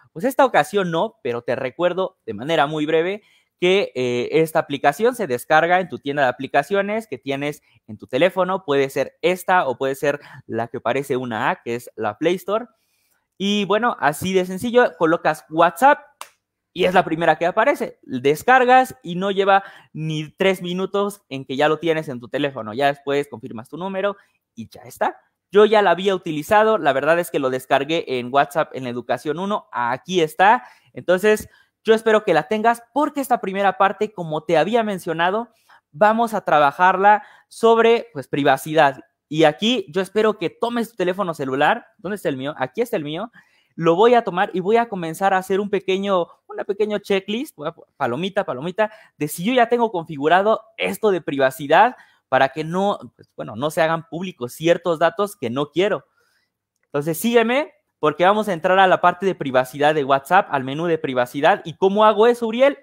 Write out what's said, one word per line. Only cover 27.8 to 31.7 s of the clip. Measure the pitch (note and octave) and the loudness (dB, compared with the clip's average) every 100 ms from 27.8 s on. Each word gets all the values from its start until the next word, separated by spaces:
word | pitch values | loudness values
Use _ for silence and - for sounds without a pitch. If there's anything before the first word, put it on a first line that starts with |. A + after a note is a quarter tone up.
| C#3+ E3 - B2+ | 0 -4 -2 -4
en | B2 | -2
WhatsApp | C#3 D3 D#3+ D3+ | 0 0 -2 -4
en | C3 | -6
la | B2+ | -8
Educación | A#2+ - A#2+ D#3 D3+ | -8 -6 -6 -4 -6
uno, | G3 G#3 - | -6 -6 -6
aquí | A#2+ A#2+ C3 - F#3 | -6 -4 -4 -4 -2
está. | D#3 - F#3+ A#3+ - _ _ | -2 4 4 4 0 _ _
Entonces, | C3+ - F3+ G#3+ G#3+ - _ _ | -8 0 2 2 0 -2 _ _